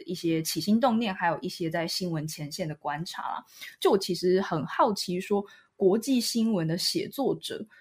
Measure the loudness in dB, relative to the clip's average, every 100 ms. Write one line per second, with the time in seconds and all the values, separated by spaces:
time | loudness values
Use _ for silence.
0 | -8 -4 0 0 0 -2 2 4 6 4
1 | 0 0 0 0 -4 -4 -2 -2 -2 -2
2 | -2 -2 -4 -8 -10 -6 -6 -6 -6 -6
3 | -6 -8 -8 -8 -10 -18 -18 0 2 4
4 | 2 0 2 2 0 -2 -4 2 2 2
5 | -2 -4 -2 -2 -2 -14 _ _ 4 4
6 | 2 0 2 0 2 2 2 0 0 -2
7 | -4 -2 0 0 -4 -10 -12 -18